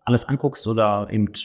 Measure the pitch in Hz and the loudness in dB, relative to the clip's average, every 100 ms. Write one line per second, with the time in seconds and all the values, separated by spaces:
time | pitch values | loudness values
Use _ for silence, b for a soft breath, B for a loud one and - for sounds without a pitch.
0 | - 120 - 139 147 127 107 110 107 104 | 0 0 0 -2 -2 -4 -2 2 2 2
1 | 101 107 104 - | 0 0 0 -2